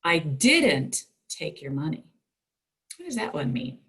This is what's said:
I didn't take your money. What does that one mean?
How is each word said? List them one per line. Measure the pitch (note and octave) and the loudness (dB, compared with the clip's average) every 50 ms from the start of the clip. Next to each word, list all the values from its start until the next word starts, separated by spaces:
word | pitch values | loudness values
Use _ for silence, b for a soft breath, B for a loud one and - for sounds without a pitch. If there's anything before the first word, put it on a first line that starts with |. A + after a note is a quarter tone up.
I | _ E3+ E3+ E3+ | _ 2 2 2
didn't | D#3+ D#3 C3+ C3+ - B3 D4+ E4+ D#4 G#3+ D3 C3 C3 - - - - _ _ _ _ _ | 2 0 -4 2 4 6 6 6 6 4 4 2 0 -2 -4 -8 -8 _ _ _ _ _
take | - - D#3 D#3 D#3 - | -12 -8 -8 -10 -10 -10
your | C#3+ C#3 | -10 -6
money. | C#3 C#3 D3 D#3 - - - _ _ _ _ _ _ _ _ _ _ _ _ _ _ _ _ _ - | -4 -4 -2 -4 -6 -6 -10 _ _ _ _ _ _ _ _ _ _ _ _ _ _ _ _ _ -20
What | _ F4 | _ -12
does | F4+ C4+ | -8 -6
that | A#3 A3+ - - | -4 -6 -4 -4
one | D3+ C#3+ C3 | -4 -4 -2
mean? | C3 - - - - - _ | -4 -4 -6 -8 -12 -14 _